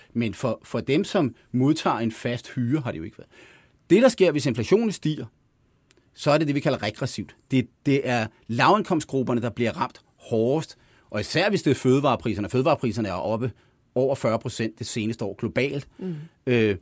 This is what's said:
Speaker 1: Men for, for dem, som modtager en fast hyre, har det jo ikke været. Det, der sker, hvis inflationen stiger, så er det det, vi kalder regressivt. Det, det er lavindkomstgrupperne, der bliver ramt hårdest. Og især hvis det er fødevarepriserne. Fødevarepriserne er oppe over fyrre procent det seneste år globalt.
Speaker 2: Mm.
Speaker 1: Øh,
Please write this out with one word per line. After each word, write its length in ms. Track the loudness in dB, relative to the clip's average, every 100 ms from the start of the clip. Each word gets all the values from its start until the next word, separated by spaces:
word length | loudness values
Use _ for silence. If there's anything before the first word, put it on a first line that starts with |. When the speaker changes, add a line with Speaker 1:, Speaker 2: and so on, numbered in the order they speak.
| -8
Speaker 1:
Men 220 | -2 -2
for, 260 | -2 -4 -4
for 160 | -6 -4
dem, 240 | 0 0
som 300 | 2 0 0 -4 _
modtager 440 | 0 2 2 0 0
en 160 | -2
fast 360 | -4 -6 -6 -6
hyre, 260 | -4 -2 -2
har 120 | -4
det 60 | -8
jo 60 |
ikke 140 | -10 -14
været. 120 | -20 -20 -20 -20 _ _ 4
Det, 120 | 6
der 60 | 6
sker, 220 | 6 2
hvis 140 | 2 0
inflationen 460 | -2 2 2 2
stiger, 340 | -2 -4 -4 -8 _ _ _ _ _ _ _ _
så 160 | -4 2
er 80 | 2
det 80 | 2
det, 80 |
vi 60 | 0
kalder 220 | 0 -2
regressivt. 540 | -4 -4 -6 -6 -10 -14 -2
Det, 180 | 0 0 _ 0
det 140 | 0 0
er 180 | -2 -2 -8 -6
lavindkomstgrupperne, 920 | 2 4 4 2 -2 -2 -2 0 -2
der 80 | -2
bliver 220 | -2 -2
ramt 280 | -2 -6 -8 _ _
hårdest. 640 | -4 0 2 0 -4 -12 _ _ -10
Og 100 | -6
især 280 | -2 0 2
hvis 120 | 2
det 80 | 2
er 40 |
fødevarepriserne. 720 | 2 4 4 4 0 -2 -4 -2
Fødevarepriserne 600 | 0 2 2 0 -4 -4
er 40 |
oppe 380 | -4 -4 -4 -4 -8 _ _ _
over 200 | 0 0
fyrre 240 | 0 0 -2
procent 400 | -4 -6 -6 -6
det 80 | -8
seneste 380 | -4 -4 -4
år 100 | -8
globalt. 540 | -6 -4 -2 -2 -4 -10 -10
Speaker 2:
Mm. 160 | -10 -10 -12 _ 0
Speaker 1:
Øh, 300 | 2 2 0